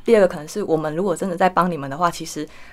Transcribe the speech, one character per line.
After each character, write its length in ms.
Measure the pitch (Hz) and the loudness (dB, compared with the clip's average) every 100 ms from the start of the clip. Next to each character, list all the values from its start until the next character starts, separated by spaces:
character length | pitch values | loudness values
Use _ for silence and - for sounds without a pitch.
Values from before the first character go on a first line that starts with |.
第 120 | - 220 | 4 6
二 60 | |
个， 60 | 185 | 4
可 100 | 175 | 2
能 100 | 151 | -10
是 160 | 208 | -6
我 120 | 190 160 | 0 0
们 200 | 156 156 | 0 -2
如 80 | |
果 120 | 196 160 | -2 -2
真 140 | 196 | -4
的 60 | 170 | 2
在 120 | 185 | 2
帮 220 | 175 180 | 2 0
你 80 | 156 | -2
们 100 | 139 | -6
的 80 | 143 | -2
话， 140 | 175 | -2
其 160 | - 160 | -2 -8
实 220 | 151 151 - - | -10 -10 -12 -20